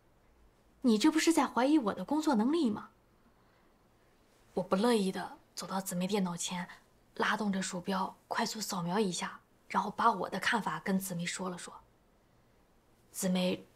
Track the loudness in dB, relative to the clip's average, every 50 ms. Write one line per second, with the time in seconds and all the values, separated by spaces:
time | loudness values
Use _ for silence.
0 | _ _ _ _ _ _ _ _ -20 _ _ _ _ _ _ _ 4 4 4 6
1 | 6 4 4 4 4 4 4 4 2 2 2 2 4 4 4 4 4 0 -2 -2
2 | -4 -2 -2 0 2 2 4 4 4 2 2 2 2 0 0 -4 -8 -14 _ _
3 | _ _ _ _ _ _ _ _ _ _ _ _ _ _ _ _ _ _ _ _
4 | _ _ _ _ _ _ _ _ _ _ -6 -6 -2 0 0 2 4 4 4 4
5 | 2 0 -2 -4 -8 -10 -12 -18 _ _ _ -12 -8 -6 -6 -6 -4 -4 -4 -2
6 | -2 0 0 0 0 -2 -2 -4 -6 -6 -6 -6 -8 -10 -14 -20 -20 _ _ _
7 | _ _ _ -2 0 0 0 0 0 -2 -2 -2 -4 -4 -6 -6 -4 -4 -2 -2
8 | -4 -4 -8 -14 _ -6 -2 -2 -2 -2 -4 -6 -8 -6 -4 -4 -2 0 0 0
9 | 0 0 -2 -4 -6 -8 -8 -12 _ _ _ _ _ -4 -2 -2 -2 -2 0 2
10 | 2 2 2 2 -2 -4 -4 -2 0 0 0 0 0 -2 -4 -4 -2 0 0 0
11 | 0 -2 -4 -4 -4 -4 -4 -6 -6 -8 -8 -10 -12 -16 -16 -18 -20 _ _ _
12 | _ _ _ _ _ _ _ _ _ _ _ _ _ _ _ _ _ _ _ _
13 | _ _ -8 -4 -2 0 2 2 2 0 0 -4 -6 -14 _